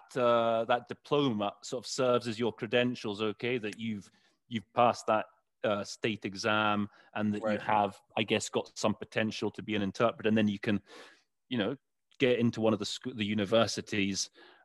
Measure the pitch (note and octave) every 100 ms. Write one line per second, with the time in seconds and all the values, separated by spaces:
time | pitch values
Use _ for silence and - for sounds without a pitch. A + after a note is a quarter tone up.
0 | - C#3 A#2+ A#2 A2+ A2+ A2+ A#2+ A#2 -
1 | - D3 C#3 G#2+ G2+ - - B2+ - -
2 | B2+ B2 A#2 A2 A#2 - A2+ B2 B2 A#2+
3 | A2+ G2+ A2 G2+ A#2+ B2 G#2 G2 A2+ G#2
4 | - _ _ _ - A#2 - - A#2+ G2+
5 | - G#2+ - _ _ _ A#2+ G2+ G2 -
6 | A#2+ G2+ A#2 G2 A2 G#2+ G#2+ G#2 G2+ _
7 | - A2 G#2+ G#2 A2 G#2 - G#2+ G2+ -
8 | _ - A2+ G#2+ - A#2+ - - A2 G2+
9 | - - A2 - G#2+ - G2 G#2+ G2 -
10 | A#2 - A2 A2 G#2+ G2 - G2+ - -
11 | - - _ _ - B2 G2+ C#3 _ _
12 | _ - C3 A#2+ A#2+ A2+ A2 G#2 G#2 -
13 | B2+ B2 G#2 G#2+ F#2+ A2+ A2 - - G#2+
14 | G2 F#2+ - _ - -